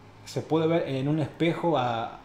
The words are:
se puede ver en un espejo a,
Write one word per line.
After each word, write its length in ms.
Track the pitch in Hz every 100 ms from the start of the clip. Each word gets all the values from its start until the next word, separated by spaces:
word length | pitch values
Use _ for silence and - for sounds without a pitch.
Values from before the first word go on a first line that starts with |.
| - -
se 180 | - 127
puede 240 | - 156 160
ver 220 | 170 139
en 180 | 135 139
un 140 | 156
espejo 580 | 135 - 165 165 170 139
a, 440 | 123 113 117 -